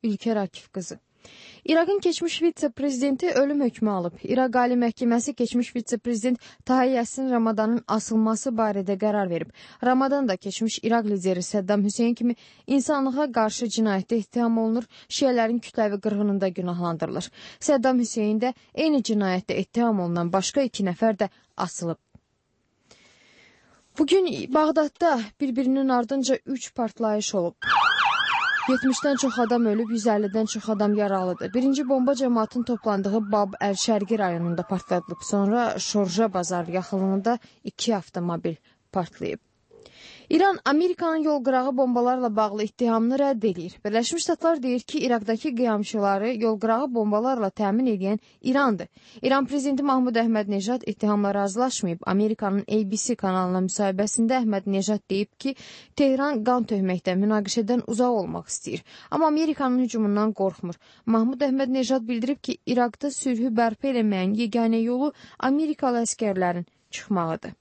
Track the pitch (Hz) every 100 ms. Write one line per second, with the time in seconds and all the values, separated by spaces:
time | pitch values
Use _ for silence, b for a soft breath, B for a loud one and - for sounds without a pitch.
0 | 233 202 233 214 190 - - - 170 -
1 | _ B B B B B - 320 339 403
2 | 359 320 339 - 330 - 294 233 285 254
3 | 277 269 359 262 277 294 254 - 220 196
4 | 175 - - 254 262 247 247 247 240 -
5 | 240 233 240 - 233 240 240 240 220 233
6 | 240 233 240 247 B B - 262 254 254
7 | 233 - 262 240 226 214 214 240 - 220
8 | - 220 220 220 269 226 220 202 190 196
9 | 214 208 190 165 160 B B B 240 254
10 | 269 285 262 185 196 - 220 - 220 233
11 | 214 202 185 180 175 208 185 208 202 202
12 | 233 240 240 240 B B - 277 247 294
13 | 269 262 302 233 214 - 233 226 220 190
14 | 185 233 202 240 233 226 226 226 233 B
15 | B - 269 247 226 233 - - 214 202
16 | 220 202 208 196 190 180 180 175 175 165
17 | 165 - - B B B - 277 247 254
18 | 233 - 214 214 247 247 b - 311 285
19 | 220 208 196 185 - - 190 233 240 208
20 | 175 170 170 190 185 - 262 - 196 175
21 | 226 208 202 b b - 175 - 170 160
22 | _ - _ _ _ _ _ _ b b
23 | b b b b b b b b _ -
24 | 294 381 359 151 - 285 311 320 302 _
25 | 339 262 214 _ 277 240 254 269 269 247
26 | 233 277 254 269 - 262 - - 226 -
27 | 220 214 208 202 175 - - - 1077 1077
28 | - 1077 1077 - 1077 - - 262 262 254
29 | 285 269 269 220 226 240 226 208 226 226
30 | 220 208 208 208 220 220 214 214 208 208
31 | 202 190 185 175 - 214 262 269 254 269
32 | 254 262 262 233 220 247 233 233 220 202
33 | 196 214 208 214 202 202 202 190 - 214
34 | 196 220 190 170 170 170 170 185 - 180
35 | - 175 - 202 196 233 233 - - 208
36 | 190 175 226 185 175 180 170 180 180 190
37 | 190 196 202 240 b b - - - 208
38 | - - 175 170 170 160 b b _ 196
39 | 165 - - - _ _ _ - B B
40 | B B B 330 392 370 - 294 359 359
41 | 330 320 311 294 254 254 254 254 262 240
42 | 240 254 247 214 214 208 214 - 240 226
43 | 226 269 277 247 208 180 175 - 208 220
44 | 233 339 - 320 330 330 254 247 - 302
45 | 254 233 208 220 311 233 247 208 208 220
46 | 202 196 220 240 226 214 220 226 285 233
47 | 214 208 247 262 196 - 208 214 254 208
48 | 190 214 b b - 262 269 190 - B
49 | B B 254 269 269 285 269 269 285 262
50 | 254 233 233 220 208 202 196 254 - 208
51 | 208 208 202 202 202 196 254 - 185 170
52 | - 185 214 220 202 202 - 214 196 202
53 | - 233 190 185 185 185 185 - 202 190
54 | 208 - 226 262 226 202 196 196 190 214
55 | _ 190 208 _ 269 262 B B B -
56 | 277 262 285 262 214 247 220 208 190 180
57 | - 185 208 214 202 - 208 247 - 220
58 | 247 233 170 170 - - - - B B
59 | B 277 320 302 320 302 269 247 247 233
60 | 208 202 214 202 196 170 175 175 b b
61 | - 226 226 262 285 262 269 262 240 262
62 | 226 240 233 285 - - - 247 240 -
63 | 285 262 269 233 247 220 233 220 277 240
64 | 214 190 185 214 233 233 226 226 226 247
65 | 294 B B B 254 285 311 311 269 240
66 | 233 - 214 190 180 175 175 _ _ -
67 | - 190 165 160 - -